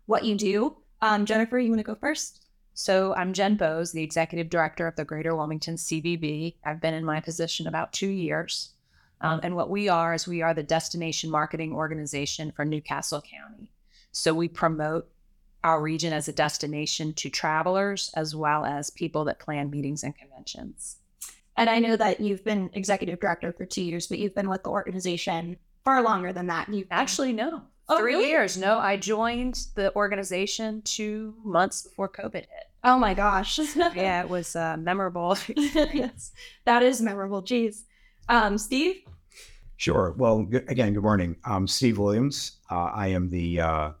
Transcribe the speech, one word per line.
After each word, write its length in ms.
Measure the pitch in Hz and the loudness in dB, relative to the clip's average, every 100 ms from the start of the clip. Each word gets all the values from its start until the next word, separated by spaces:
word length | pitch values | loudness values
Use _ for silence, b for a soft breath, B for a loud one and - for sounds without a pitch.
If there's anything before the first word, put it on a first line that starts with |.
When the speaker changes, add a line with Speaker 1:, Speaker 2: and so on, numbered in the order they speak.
| - | 0
Speaker 1:
what 180 | 233 | 0
you 100 | 220 | 2
do. 420 | 202 202 208 277 - _ - | 0 2 2 0 -4 _ 0
Um, 240 | 220 208 | 2 4
Jennifer, 340 | 202 220 226 254 | 4 2 2 2
you 120 | 233 | 2
wanna 140 | 226 | 0
go 100 | 214 | -2
first? 500 | 214 285 302 - - _ _ _ | -4 -2 -2 -6 -12 _ _ _
Speaker 2:
So 400 | - - 190 190 | -8 2 2 4
I'm 180 | 185 180 | 0 -2
Jen 240 | 185 196 208 | 2 2 4
Bowes, 360 | 165 160 170 | 2 0 -4
the 100 | 160 | -4
Executive 480 | 156 170 165 170 165 | -2 0 0 -2 -2
Director 360 | 175 160 - 165 | 2 0 0 -4
of 80 | 160 | -4
the 80 | |
Greater 300 | 147 156 160 | -6 -4 -2
Wilmington 440 | 160 151 156 165 165 | -2 -2 -4 -6 -6
C 220 | - 160 | -4 -2
V 160 | 165 170 | -2 -2
B. 420 | 156 151 170 - 151 | -2 -4 -6 -6 -8
I've 140 | 160 | -4
been 120 | 160 | -2
in 120 | 160 | -2
my 160 | 160 156 | -2 -4
position 480 | 165 165 165 - 160 | -4 -4 -4 -4 -4
about 240 | 160 - | -4 -4
two 180 | - 196 | -4 -4
years. 600 | 196 160 151 175 - - _ _ _ _ - | -2 -2 -2 -4 -8 -8 _ _ _ _ -4
Um, 180 | 160 165 | -2 0
and 140 | - 175 | -2 -2
what 140 | - | -2
we 180 | 202 202 | 0 2
are 240 | 170 165 | 2 2
is 160 | 165 - | 0 -2
we 140 | 170 | -2
are 100 | 165 | 0
the 100 | 160 | 0
destination 680 | 147 160 - 175 165 151 160 | 0 0 0 -6 -4 -4 -2
marketing 420 | 151 156 160 160 | -2 -2 -4 -6
organization 800 | 156 156 156 147 139 143 - 156 | -4 -4 -4 -6 -4 -4 -6 -8
for 120 | - 147 | -4 -2
New 160 | 151 | -2
Castle 400 | - 143 - 147 | -4 -6 -4 -8
County. 500 | - 143 143 - 214 _ _ b b | -10 -20 -20 -20 -20 _ _ b b
So 220 | - 165 | -2 0
we 120 | 160 170 | 0 -2
promote 640 | 170 165 156 151 165 - _ _ _ _ - | 2 0 2 -2 -2 -6 _ _ _ _ -2
our 160 | 165 160 | 2 2
region 320 | 156 160 165 | 2 -2 -2
as 160 | 151 147 | -2 -2
a 60 | |
destination 800 | 147 151 - 147 151 151 - 156 | 0 0 0 -4 -4 -4 -4 -4
to 160 | 151 139 | -4 -6
travelers 800 | - 160 156 175 190 202 196 - | -2 0 2 2 2 0 -2 -4
as 220 | 160 156 156 | -4 -4 -2
well 300 | 151 151 135 | 0 2 0
as 240 | 143 147 | -4 -6
people 340 | - 160 156 | -6 -4 -2
that 140 | 147 - | -2 -4
plan 320 | - 147 147 | -6 -4 -4
meetings 340 | 143 139 147 | -4 -4 -4
and 100 | 139 | -6
conventions. 840 | - 139 135 143 - - - - - _ - B B _ - | -10 -18 -16 -14 -12 -12 -14 -16 -16 _ -18 B B _ 0
Speaker 1:
And 140 | 226 | 2
I 80 | 226 | 4
know 180 | 233 220 | 4 4
that 240 | 208 - | 4 2
you've 240 | 208 190 | 0 -2
been 240 | 214 208 185 | 0 -2 -2
executive 440 | - 202 196 175 175 | -4 0 0 0 -2
director 340 | 196 170 - | -2 -2 -4
for 120 | - | -8
two 180 | 180 - | -8 -4
years, 240 | 175 170 - | -4 -4 -6
but 120 | 190 | -4
you've 160 | 202 | -2
been 160 | 196 196 | -2 -2
with 140 | 185 | -2
the 60 | - | -2
organization 840 | 196 - 185 180 175 - 165 170 180 _ _ | -4 -4 -6 -4 -4 -2 -4 -4 -12 _ _
far 200 | 269 262 | 2 4
longer 320 | 226 196 180 | 4 2 -2
than 140 | 185 180 | -4 -2
that. 200 | 165 - | -2 -2
You've 180 | 208 190 | -6 -2
Speaker 2:
Actually, 420 | 180 269 - 262 | -2 0 0 0
no. 300 | 220 285 330 - _ - | 0 -2 -6 -14 _ 0
Speaker 1:
Oh, 100 | 320 | 2
Speaker 2:
Three 180 | 427 311 | 4 2
Speaker 1:
really? 120 | 302 | 4
Speaker 2:
years. 300 | 311 196 180 | 4 2 0
No, 200 | 190 220 | 2 4
I 200 | 196 196 | 2 0
joined 600 | 196 220 233 240 254 - - - | 0 0 0 0 -4 -4 -6 0
the 200 | 196 208 | 0 2
organization 880 | 202 196 190 185 202 - 220 214 | 0 0 -2 -2 -2 -2 -4 -4
two 520 | - - 214 214 220 220 | -6 -4 -4 -4 -8 -10
months 400 | 214 170 185 - | 0 2 2 0
before 260 | - - 190 | -10 -6 -6
covid 240 | - 214 | -6 -8
hit. 320 | 180 - - - _ | -8 -12 -18 -18 _
Speaker 1:
Oh 140 | 247 254 | 6 6
my 160 | 214 | 6
gosh. 440 | 190 208 196 202 - | 4 4 2 0 -2
<laughs> 120 | 302 302 | -2 2
Speaker 2:
Yeah, 440 | 339 180 190 175 | 2 2 0 0
it 80 | 180 | 0
was 260 | 180 165 | -4 -4
a 220 | 170 160 156 | -2 -2 -2
memorable 560 | 170 190 190 175 175 | 0 0 0 0 0
<laughs> 160 | 196 - | 0 0
experience. 840 | 294 294 311 302 285 254 - - - B B - | 0 2 4 2 2 -4 -6 -18 -16 B B 4
Speaker 1:
That 160 | 240 | 6
is 180 | 247 240 | 6 4
memorable. 420 | 220 202 196 196 | 0 -2 -4 -4
Jeez. 420 | 185 247 220 214 - b b b - | 0 2 2 -2 -20 b b b 2
Um, 300 | 240 208 208 | 4 4 0
Steve? 440 | - 262 349 370 - - _ B B B B - | 0 2 2 0 -10 -20 _ B B B B -4
Speaker 3:
Sure. 360 | - - 92 98 | 2 2 2 2
Well, 320 | 117 110 98 | 4 4 4
g-, 60 | 123 - | 0 0
again, 280 | 127 107 | 2 2
good 80 | 104 | 4
morning. 320 | 107 101 87 82 | 4 4 2 -2
I'm 240 | - 98 95 | -2 0 0
Steve 300 | - 123 101 | 2 2 4
Williams. 580 | 101 107 139 131 - - - | 2 4 2 0 -10 -12 -6
Uh, 180 | 87 87 | -2 -2
I 220 | 107 95 | 0 0
am 220 | 90 90 | 0 0
the, 300 | 90 85 85 | 0 0 2
uh, 300 | 82 80 76 - | 2 2 -2 -6